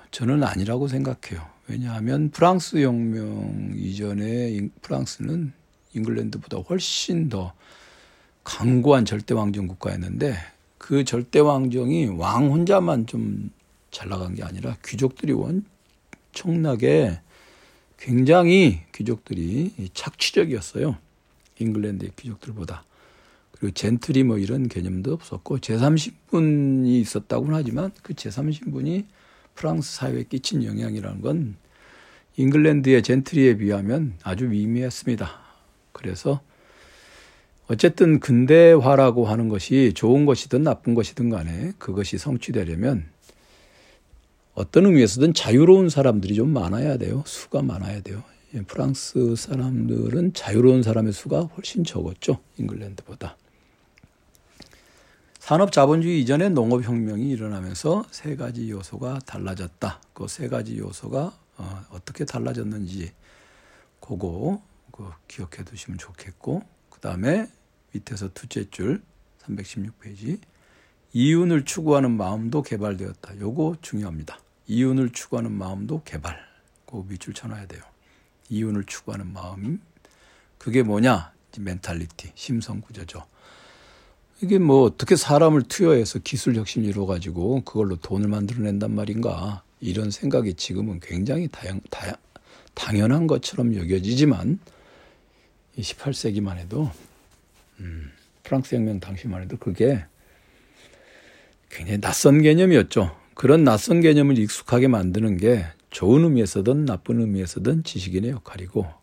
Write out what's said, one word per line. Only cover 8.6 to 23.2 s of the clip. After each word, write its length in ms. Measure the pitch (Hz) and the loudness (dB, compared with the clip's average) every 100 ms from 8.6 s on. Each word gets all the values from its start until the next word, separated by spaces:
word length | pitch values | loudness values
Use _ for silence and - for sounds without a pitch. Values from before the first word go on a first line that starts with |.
| 117 127 139 135 | 2 4 6 4
절대왕정 640 | 104 104 - 117 104 101 90 | 4 -2 -2 -2 0 -2 -6
국가였는데 680 | 92 98 95 90 107 147 95 - _ _ _ | -6 -8 -6 -6 -4 -4 -4 -10 _ _ _
그 260 | - 143 | -2 0
절대왕정이 1000 | 127 120 123 139 147 139 127 127 123 165 123 85 | 0 -4 2 4 6 4 0 -2 0 0 0 -2
왕 340 | 87 113 143 | -2 2 2
혼자만 560 | 151 170 196 175 131 113 | 2 4 2 4 0 -2
좀 440 | 117 110 101 101 _ _ _ _ | -4 -4 -6 -8 _ _ _ _
잘 180 | - 95 | -16 -10
나간 260 | 95 90 | -8 -6
게 80 | 98 | -8
아니라 340 | 92 92 123 117 | -10 -10 -10 -10
귀족들이 480 | - 113 131 - 156 120 - 180 - _ _ _ _ - _ | -12 -2 -2 -2 -2 -2 -2 -4 -6 _ _ _ _ -20 _
엄청나게 880 | - 175 165 160 113 131 156 120 85 _ _ _ _ _ _ _ _ | -10 -4 0 0 2 4 4 2 -2 _ _ _ _ _ _ _ _
굉장히 840 | 127 123 131 180 170 196 156 82 - | -2 2 6 6 8 6 6 2 -6
귀족들이 760 | - 107 110 - 92 85 120 180 - 92 | -8 -6 -6 -6 -6 -4 -2 -4 -6 -12
착취적이었어요. 1000 | - - - - - 170 117 - 113 147 113 _ _ _ _ _ _ | -10 -12 -6 -2 0 0 -2 -6 -4 -4 -4 _ _ _ _ _ _
잉글랜드의 540 | 113 107 104 95 95 - | -4 -2 -4 -6 -10 -12
귀족들보다. 680 | 117 104 - 107 80 87 _ _ _ _ | -14 -14 -14 -12 -12 -12 _ _ _ _